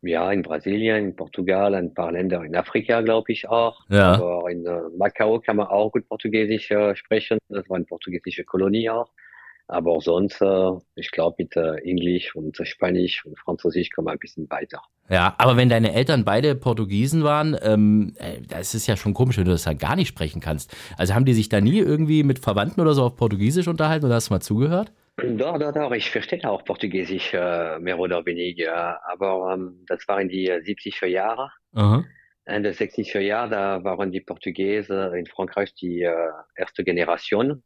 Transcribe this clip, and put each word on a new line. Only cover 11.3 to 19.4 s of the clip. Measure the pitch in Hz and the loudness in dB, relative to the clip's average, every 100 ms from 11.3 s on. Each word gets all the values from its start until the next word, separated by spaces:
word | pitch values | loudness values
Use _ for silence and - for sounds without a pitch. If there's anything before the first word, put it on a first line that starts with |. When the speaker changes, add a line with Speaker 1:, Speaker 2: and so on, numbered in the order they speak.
| - | -2
Speaker 1:
mit, | 85 - | -4 -2
äh, | 80 78 | -2 -2
Englisch | 87 90 87 90 - - | -2 -2 0 -2 -4 -10
und | 78 - | -10 -8
Spanisch | 85 - 90 90 90 - 156 | -10 -2 0 0 0 -4 -10
und | 156 | -14
Französisch | - 170 - 180 175 | -8 -2 -2 -2 -4
kommen | - - | -4 -6
wir | |
ein | 78 | -8
bisschen | - - 76 | -12 -14 -8
weiter. | 71 67 - - _ _ | -8 -8 -14 -18 _ _
Speaker 2:
Ja, | 92 90 - | 2 2 4
aber | 123 123 | 4 6
wenn | 127 | 6
deine | 117 113 | 4 4
Eltern | 90 131 143 98 | 2 2 2 2
beide | 104 147 135 | 2 2 0
Portugiesen | 131 117 104 101 131 160 | -2 -2 0 0 2 2
waren, | 147 147 156 147 | 2 2 0 0
ähm, | 110 107 107 107 101 - | 2 6 6 6 2 -4
äh, | - 62 | -12 -12
das | - 80 90 113 | -10 -10 -6 -4
ist | - | -2
ja | 101 | -2
schon | 107 | -2
komisch, | 98 127 | 2 2
wenn | 110 | 2